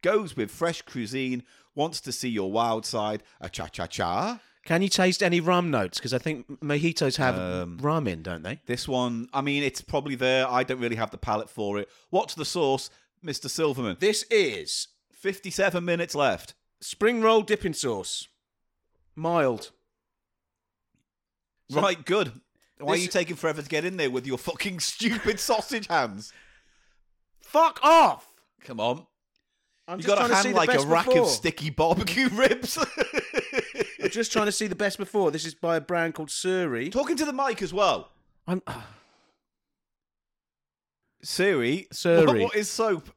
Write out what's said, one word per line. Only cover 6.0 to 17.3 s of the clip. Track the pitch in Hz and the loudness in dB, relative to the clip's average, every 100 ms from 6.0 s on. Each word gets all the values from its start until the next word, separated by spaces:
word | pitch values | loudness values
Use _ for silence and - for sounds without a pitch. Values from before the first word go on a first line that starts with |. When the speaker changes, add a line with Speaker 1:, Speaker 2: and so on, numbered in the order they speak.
Speaker 2:
'Cause | 123 | -4
I | 127 | -2
think | 156 147 - 139 | -2 -6 -10 -10
mojitos | 147 147 170 160 143 131 | -2 0 0 0 0 2
have | 131 92 | 0 0
Speaker 1:
Um, | 90 90 87 85 | -2 -4 -6 -4
Speaker 2:
rum | 143 160 131 | -2 0 -2
in, | 82 | -4
don't | 82 82 | -8 -8
they? | 85 113 - | -8 -10 -8
Speaker 1:
This | 120 - | -8 -4
one, | 127 123 117 120 | -2 -2 -4 -6
I | 139 | -4
mean, | 143 143 | -2 0
it's | 139 - | -2 -4
probably | - 147 143 | -6 -6 -4
there. | 127 127 131 131 | -2 2 2 2
I | 123 | 0
don't | 127 127 | 0 -2
really | 117 113 | -2 -2
have | 107 | -6
the | - | -6
palate | - 107 107 | -2 -2 -2
for | - 104 104 | -6 -4 -4
it. | 101 _ _ | -6 _ _
What's | 180 196 | -2 -2
the | - | -6
sauce, | 143 180 143 135 - _ _ _ | -6 0 0 0 -4 _ _ _
Mister | 147 139 131 | -10 -8 -8
Silverman? | - 156 135 117 90 | -2 0 0 -4 0
Speaker 2:
This | 196 214 - | 0 0 2
is | 220 165 101 76 - - _ _ | 2 2 -2 -6 -6 -8 _ _
Speaker 1:
Fifty-seven | _ - 190 190 - 190 175 175 | _ -6 -6 -8 0 0 0 -2
minutes | 170 170 | -2 -2
left. | 147 135 90 - - _ _ | 0 0 0 -8 -20 _ _
Speaker 2:
spring | - - 214 240 | -14 0 0 4
roll | 220 | 4